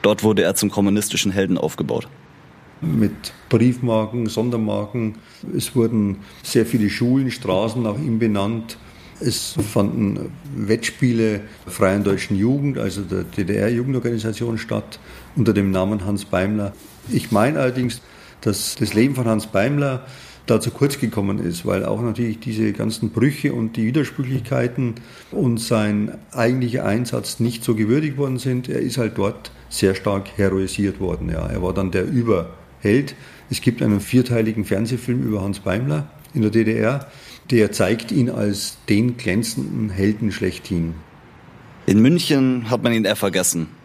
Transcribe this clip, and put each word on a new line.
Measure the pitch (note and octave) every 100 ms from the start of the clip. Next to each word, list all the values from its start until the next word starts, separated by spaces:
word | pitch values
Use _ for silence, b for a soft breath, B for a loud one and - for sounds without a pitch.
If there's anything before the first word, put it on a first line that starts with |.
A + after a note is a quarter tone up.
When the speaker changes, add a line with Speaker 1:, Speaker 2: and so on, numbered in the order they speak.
Speaker 1:
Dort | G2+ F#2+
wurde | G#2+ G#2
er | E2+
zum | F#2+ G#2
kommunistischen | G#2 G2 G#2 G#2 G2 G#2
Helden | F#2+ F#2+ F#2
aufgebaut. | - - - - - - - - - - - -
Speaker 2:
Mit | D#3+ B2+ G#2 - - - -
Briefmarken, | A#2 B2 B2 B2 A2 G#2+ A#2+ A2+
Sondermarken. | A2 A#2+ A#2+ G#2+ G#2 G#2 B2 A2 G#2 B B - -
Es | - B2+
wurden | A2+ A2+ G2+ G2 B B
sehr | - - A2
viele | C3 G#2
Schulen, | - A#2+ C3 C3
Straßen | - - F#2 A2+ A#2
nach | A2 A2
ihm | D3+ A2+
benannt. | A2+ G2+ G2+ A2+ A2+ - B B B -
Es | D3 - - - G#2
fanden | A2+ G2+ - G2+ G2+ - - C#3+
Wettspiele | C3 G#2 A2 - - C3 A#2 A2 G2+ G2+ B -
Freien | - G2 G2+
Deutschen | G2+ F#2+ - G2
Jugend, | A2 C#3 C#3+ B2+
also | G#2+ F#2+
der | F2+ F#2+
D-D-R-Jugendorganisation, | F2 - F2+ G#2 G#2 A#2+ B2+ C3 A#2+ A#2 A2 G#2 A#2 A2+
statt, | - A2 - - B B B -
unter | A2+
dem | G2+ G2
Namen | F#2+ F#2+ G#2+
Hans | F#2 G2+ -
Beimler. | F#2 F#2+ G#2+ G2+ - - - -
Ich | - -
meine | G#2 A#2+ D3+
allerdings, | B2+ B2 B2 - B B B B
dass | A#2 G2 - -
das | G#2
Leben | G#2 C3 C3
von | A#2
Hans | A2 -
Beimler | G2 A2+ D3 C#3+ B2+ B B B B -
da | A2
zu | B2
kurz | - C#3 C#3+
gekommen | A#2 A2 G2 G2+
ist, | E2+ E2+ -
weil | F#2+ G2+
auch | G#2
natürlich | A#2 A2 A#2 G#2+
diese | - G#2+ A2
ganzen | G#2 A2 A2 G#2+
Brüche | - C3 C#3+ D3
und | B2+ A2+ A2+
die | A2
Widersprüchlichkeiten | C#3 C3 - C3 C3 - C3 B2 B2 B2 A2+ B B B
und | - B2 A#2
sein | A2+ A2+ G#2 G#2 G#2 - -
eigentlicher | - A2+ C3 B2 A#2 -
Einsatz | G#2+ B2 A#2+ G#2 -
nicht | A2+ A#2
so | - A2
gewürdigt | G#2+ C3+ D#3 C3+
worden | C#3 B2+
sind. | C3 B2+ B2+
Er | A#2+
ist | C3 C#3
halt | A2+ -
dort | G2+ - - B B
sehr | - G2 F#2+
stark | G#2+ G2 G2 -
heroisiert | G2 F#2+ F#2+ - G2+ F#2+
worden, | F#2 F2 F2
ja. | E2 E2+
Er | G2+
war | F2+
dann | F#2 F#2+
der | F#2+ -
Überheld. | B2+ A2+ F#2+ E2+ - - - G#2 A#2 C#3+ - B B B
Es | -
gibt | - A#2
einen | B2 G2+
vierteiligen | G2+ B2 B2+ A#2+ A2 A2 G2+
Fernsehfilm | G2 A2+ B2 B2 B2
über | B2+ G#2
Hans | G2 F#2+
Beimler | - F#2+ C3+ D3+ D3 - -
in | C3+
der | G#2+
D | A2 G#2+
D | A2+
R. | A2 C#3 B B B B -
Der | A#2+ G#2
zeigt | - F#2+ A#2+ -
ihn | F3+ B2
als | - G#2 G2+ - - -
den | G#2 B2 A#2+
glänzenden | G#2+ F#2+ B2 - C#3 C#3+ G#2+
Helden | F#2+ G2 G#2+ A2
schlechthin. | F2+ F#2+ - - F2+ E2 D#2 - - - - - - - - -
Speaker 1:
In | G#2
München | A#2+ E3+ - C#3+ C3 B2+ A2
hat | A#2+
man | B2
ihn | A2+ G2+
eher | G#2
vergessen. | G2+ F#2 F2+ E2+ D#2+ -